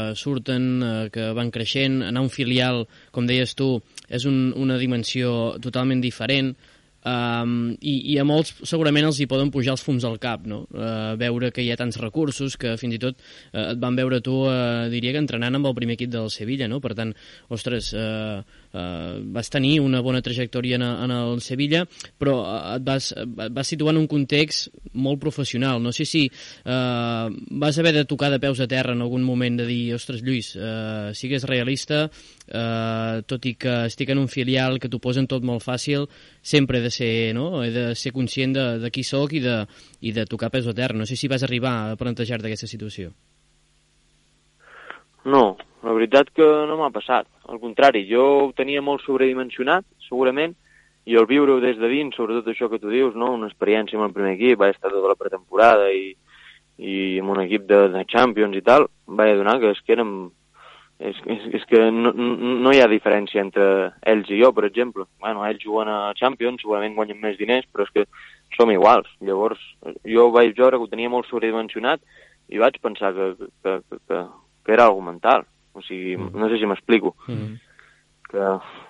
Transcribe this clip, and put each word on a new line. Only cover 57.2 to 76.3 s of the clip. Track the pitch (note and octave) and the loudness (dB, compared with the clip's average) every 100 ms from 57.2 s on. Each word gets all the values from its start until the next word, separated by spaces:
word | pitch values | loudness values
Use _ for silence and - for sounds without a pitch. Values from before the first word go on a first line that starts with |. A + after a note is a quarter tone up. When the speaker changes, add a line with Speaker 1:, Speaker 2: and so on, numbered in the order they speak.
Speaker 2:
amb | F#2+ | -2
un | G2 | -2
equip | F#2 G#2 G2 | 0 -2 4
de, | G2+ G2 | 6 6
de | F#2 - | 2 0
Champions | A#2 B2+ G#2+ G#2 F#2+ | 4 4 2 0 2
i | |
tal, | A#2 C#3 B2+ _ | 6 6 6 _
vaig | - G#2 G#2+ | -6 2 4
adonar | G2+ G2+ B2+ | 4 4 4
que | G#2+ | 2
és | G2 | 0
que | - A2+ | 2 2
érem... | A2 F#2+ F2+ _ _ _ - - _ _ | 2 -6 -12 _ _ _ -20 -20 _ _
És, | G2+ - - | -10 -10 -8
és, | A2 G#2+ | -8 -4
és | A2 - | -6 6
que | A2+ A2+ | 6 8
no, | A2+ A#2 | 4 2
no, | A#2+ A#2+ F#2+ A#2+ B2 | 2 -2 -2 -2 2
no | C3 | 6
hi | C#3 | 8
ha | A2+ | 8
diferència | G#2+ G#2+ G#2 G2+ G#2 | 6 4 2 2 -2
entre | G2 G#2 G2 G2 F#2 - | 0 2 4 4 0 -2
ells | - G#2+ F#2+ | 2 2 2
i | G2+ | 6
jo, | B2+ | 6
per | G#2+ G2+ | 6 0
exemple. | G#2+ B2 G2 F#2 _ | 0 -4 -4 -12 _
Bueno, | G#2+ G#2 | -6 -4
ells | G#2+ G#2 | -4 -4
juguen | G#2+ A2 G#2+ | -2 -2 0
a | G#2 G#2 | -2 -4
Champions, | - B2+ B2+ A#2+ B2 | 0 0 0 -4 -4
segurament | G#2+ G#2 G#2+ G#2+ | -2 -2 -2 -4
guanyen | G#2 G2+ | -6 -4
més | G#2+ G2 | -6 -4
diners, | G#2+ B2+ - | -2 -2 -2
però | - | -4
és | G2+ | -2
que | G#2 G2+ - - - _ | 0 -2 -8 -20 -20 _
som | - A#2 | 2 4
iguals. | F#2+ G#2 A2+ - _ | 8 8 8 4 _
Llavors, | G2 F#2+ G#2+ G#2+ - _ - - | -2 0 0 -2 -14 _ -16 -14
jo | A2 A2+ A#2+ | 2 6 8
vaig | A#2+ A#2 G#2 | 8 4 6
veure | C3 B2 | 4 4
que | G#2+ | -2
ho | |
tenia | A2+ A#2+ | -4 -2
molt | B2 - | -2 -2
sobredimensionat | A#2 A2+ A2+ A2 A2 B2 D#3+ _ _ _ _ - | -2 -2 -2 -4 -4 -2 -4 _ _ _ _ -10
i | G#2 | 2
vaig | B2 - | 2 2
pensar | A#2 G2+ G2 | -8 -2 -4
que, | F#2 F#2+ F#2 - _ | -2 -4 -4 -16 _
que, | F#2+ F#2 | -4 -4
que, | - - | -8 -18
que, | - F2+ F2+ - _ _ - | -6 -6 -6 -16 _ _ 2
que | A2+ | 6
era | A2+ | 8
algo | G2 | 6
mental. | F2+ F2 A2 B2+ - _ _ | -4 -2 2 2 0 _ _
O | G2 | -20
sigui, | - F#2 F#2 F2+ | -12 -8 -6 -6
Speaker 3:
Mm. | F2+ | -6